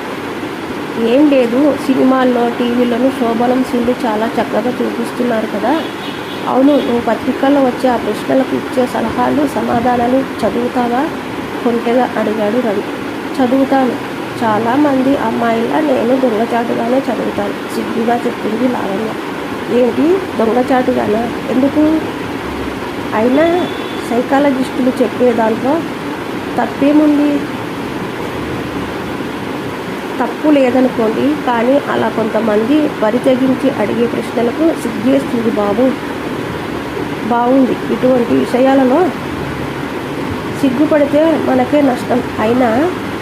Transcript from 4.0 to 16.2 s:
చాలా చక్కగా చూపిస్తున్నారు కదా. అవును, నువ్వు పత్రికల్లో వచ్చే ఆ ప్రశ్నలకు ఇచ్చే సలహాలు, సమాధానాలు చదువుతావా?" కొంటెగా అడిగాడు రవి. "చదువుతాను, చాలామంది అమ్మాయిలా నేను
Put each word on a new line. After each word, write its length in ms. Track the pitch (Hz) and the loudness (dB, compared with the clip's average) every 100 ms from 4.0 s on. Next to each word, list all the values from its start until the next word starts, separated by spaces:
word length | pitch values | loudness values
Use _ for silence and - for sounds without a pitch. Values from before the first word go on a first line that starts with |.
| 240 | -2
చాలా 200 | 214 226 | 0 -2
చక్కగా 440 | 240 214 208 233 | -2 -2 -2 -2
చూపిస్తున్నారు 760 | 247 233 202 233 - 240 226 214 | -2 -2 -2 -6 -2 -2 0 -2
కదా. 340 | 208 208 320 - - - - - - - | -2 0 0 -2 -8 -8 -8 -8 -6 -2
అవును, 280 | 233 269 285 | 4 4 4
నువ్వు 240 | 240 240 | 2 0
పత్రికల్లో 600 | 233 214 233 - 269 285 | 0 -2 -2 0 2 4
వచ్చే 300 | 262 247 262 | 2 2 0
ఆ 60 | 233 | 0
ప్రశ్నలకు 600 | - 214 - 269 262 262 | -2 -4 0 0 2 -2
ఇచ్చే 300 | - 254 247 | -2 0 0
సలహాలు, 600 | 233 226 240 247 262 294 | -2 -2 0 0 0 0
సమాధానాలు 920 | 214 233 240 247 247 240 262 262 - 214 | -2 0 0 2 2 2 2 0 -2 -2
చదువుతావా?" 640 | 233 240 254 240 240 320 - - - - - | 0 0 0 0 0 -2 -4 -8 -8 -8 -4
కొంటెగా 440 | 240 233 233 247 240 - | 0 0 2 2 2 0
అడిగాడు 480 | 214 214 208 233 240 | -2 0 0 0 0
రవి. 160 | 185 - - - - - - | -2 -4 -6 -8 -8 -6 0
"చదువుతాను, 720 | 254 269 262 269 262 - - - - - | 2 2 4 2 2 -2 -6 -8 -8 -2
చాలామంది 720 | 233 214 226 262 302 262 262 277 | 0 0 2 2 4 4 2 2
అమ్మాయిలా 640 | 226 240 233 226 233 285 | 0 0 0 0 0 0
నేను 400 | 311 247 226 262 | 2 2 2 2